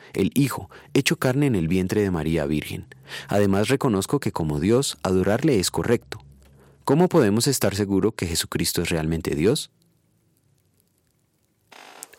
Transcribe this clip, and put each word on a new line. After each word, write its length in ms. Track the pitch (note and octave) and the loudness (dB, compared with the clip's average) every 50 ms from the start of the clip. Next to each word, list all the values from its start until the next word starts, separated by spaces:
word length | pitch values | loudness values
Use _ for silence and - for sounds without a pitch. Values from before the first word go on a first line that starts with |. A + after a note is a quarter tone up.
| - - - | -20 -8 -4
el 180 | - G2 - - | -2 -2 0 0
Hijo, 340 | - C#3+ B2+ - - - - - - - - - | 0 0 0 -2 -6 -12 -14 -18 -20 -10 -4 -2
hecho 240 | C#3+ C3+ - E3 - | 0 0 0 0 0
carne 280 | - C3 B2 C#3 D3 | 0 0 0 2 0
en 100 | C#3+ A#2+ | 0 0
el 120 | F#2+ D#2+ D#2 | 0 0 0
vientre 340 | F2+ F#2 F#2 F#2 - G#2 | 0 0 0 0 0 0
de 100 | G#2 G2 | 0 0
María 340 | F2+ E2 D2+ D#2 E2 E2 D2 | 0 -2 -2 -2 -2 -2 0
Virgen. 420 | C#2+ D#2 D2+ - - - D#2 - - - - - - - - - - | -2 -2 -2 -4 -6 -10 -12 -12 -14 -20 -20 -20 -18 -16 -14 -8 -2
Además, 400 | - G#2 G#2 G2+ G2 G2 G#2+ - | 0 2 2 2 2 2 2 0
reconozco 520 | C3 C#3 - C#3 G#2+ F#2+ F#2+ - - C#3+ | 0 0 0 0 0 0 0 0 -2 -2
que 120 | - - | -2 -2
como 280 | - - E2 D#2 D2 D2 | -4 -4 -4 -4 -2 0
Dios, 380 | D2 G2 A2+ B2+ C#3 - - - - | 0 2 2 2 0 -2 -6 -4 -2
adorarle 560 | F#2+ F#2+ F#2 F#2 G2 G#2 B2 C#3+ D#3+ C3+ G2+ | 0 0 2 2 2 0 0 2 2 2 2
es 120 | E2+ - | 0 0
correcto. 500 | - - E2 - A#2+ A2 - - - - - - - _ _ - _ - - _ _ _ _ | -2 -4 0 0 0 0 -2 -6 -18 -18 -18 -20 -20 _ _ -20 _ -20 -20 _ _ _ _
¿Cómo 260 | - C#3 D#3 F3+ F3+ | 2 4 4 4 4
podemos 380 | - E3+ C3 G2+ G2+ A2+ A#2 A2 | 4 4 4 4 4 2 2 0
estar 280 | G2+ - - G2+ F#2 | 0 0 0 0 0
seguros 380 | G2 G#2+ F#2+ G2 F#2+ F2 G#2+ - | 0 -2 0 0 2 2 0 0
que 120 | - - E2+ | -2 -4 -4
Jesucristo 540 | E2 - - - - - E2+ - - - | -4 -4 -4 -4 -4 -4 -4 -4 -2 -2
es 80 | F2 D#2+ | -2 -2
realmente 460 | F2+ E2 D#2 D#2 E2 D#2+ D#2+ - - | -2 -2 0 -2 -2 -2 -2 -4 -2
Dios? 360 | C#2+ D#2+ G2+ C3+ D#3 - - _ _ _ _ _ _ _ _ _ _ _ _ _ _ _ _ _ _ _ _ _ _ _ _ _ _ _ _ _ _ _ _ _ _ _ _ _ _ _ _ - - - - - - - - - | 0 2 2 2 0 -4 -10 _ _ _ _ _ _ _ _ _ _ _ _ _ _ _ _ _ _ _ _ _ _ _ _ _ _ _ _ _ _ _ _ _ _ _ _ _ _ _ _ -20 -20 -20 -20 -20 -18 -18 -18 -18